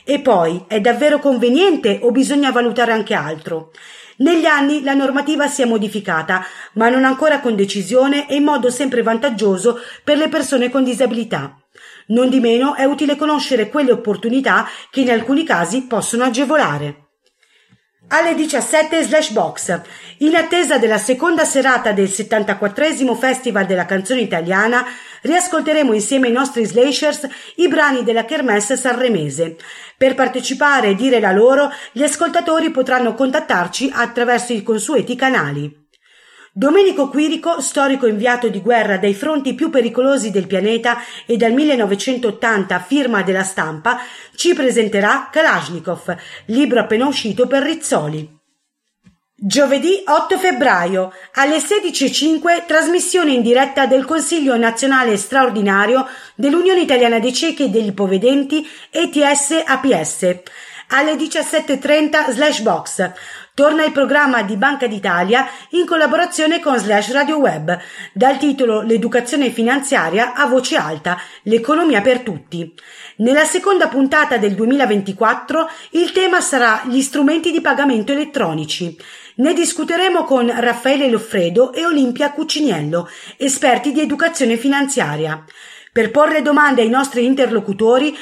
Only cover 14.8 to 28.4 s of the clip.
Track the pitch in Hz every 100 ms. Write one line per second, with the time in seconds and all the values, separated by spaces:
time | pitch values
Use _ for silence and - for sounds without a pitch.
14.8 | - 269 247 226 226 285 311 175 170 254
15.8 | 254 208 - 233 254 233 262 302 180 143
16.8 | 147 - _ _ _ _ _ _ _ _
17.8 | _ _ - 311 339 311 311 247 - 311
18.8 | 311 330 220 311 302 214 160 - - 170
19.8 | - - - - 302 330 320 349 294 302
20.8 | 226 208 247 254 339 320 302 269 262 240
21.8 | 226 202 190 208 208 220 208 196 202 196
22.8 | 311 240 254 220 262 247 240 202 190 185
23.8 | 175 196 196 254 202 170 175 190 226 247
24.8 | 247 - - - 269 349 - 320 311 311
25.8 | 262 214 208 269 247 247 269 233 208 220
26.8 | 277 262 302 294 269 - - - 339 302
27.8 | 285 254 220 226 226 302